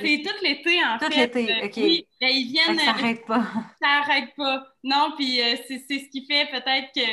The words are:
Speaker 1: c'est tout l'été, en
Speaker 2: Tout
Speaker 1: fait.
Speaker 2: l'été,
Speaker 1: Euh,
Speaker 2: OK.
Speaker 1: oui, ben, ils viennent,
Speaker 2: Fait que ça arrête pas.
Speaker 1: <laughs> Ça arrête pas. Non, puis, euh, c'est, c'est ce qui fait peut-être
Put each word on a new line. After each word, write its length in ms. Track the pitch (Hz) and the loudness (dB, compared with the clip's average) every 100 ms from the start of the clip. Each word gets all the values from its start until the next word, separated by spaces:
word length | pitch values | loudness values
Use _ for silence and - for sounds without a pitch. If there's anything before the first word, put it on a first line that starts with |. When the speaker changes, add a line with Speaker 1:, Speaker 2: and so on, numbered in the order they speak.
Speaker 1:
c'est 200 | 302 294 370 | 0 0 -2
tout 100 | 415 | -2
l'été, 400 | 370 - 339 349 | -2 0 2 2
en 140 | 269 226 | 2 0
Speaker 2:
Tout 120 | 302 | 0
Speaker 1:
fait. 180 | 294 240 | 2 2
Speaker 2:
l'été, 200 | 247 226 | 2 0
Speaker 1:
Euh, 120 | 226 208 | -2 -2
Speaker 2:
OK. 60 | 226 | 0
Speaker 1:
oui, 300 | 302 339 - _ | 2 2 0 _
ben, 80 | 262 | 0
ils 200 | 269 233 | 0 0
viennent, 260 | 302 330 320 | 0 2 2
Speaker 2:
Fait 20 | |
que 20 | |
ça 80 | 285 | 2
arrête 360 | 214 233 226 - | 0 0 -2 -2
pas. 180 | 226 | -2
Speaker 1:
<laughs> 380 | 202 214 - - | 0 -4 -8 -2
Ça 60 | 285 285 | 2 2
arrête 340 | 294 285 240 - | 2 0 -2 -4
pas. 320 | 277 269 269 _ | -4 -4 -6 _
Non, 300 | 262 277 302 302 | -2 0 0 -2
puis, 260 | 262 247 | -2 0
euh, 140 | 233 254 - | 0 0 -6
c'est, 120 | 254 - | -12 -6
c'est 120 | 277 | -6
ce 100 | 269 | -6
qui 160 | 269 269 | -12 -2
fait 240 | 294 294 | 0 0
peut-être 400 | 262 269 262 262 277 233 | -4 -2 -2 -2 -4 -2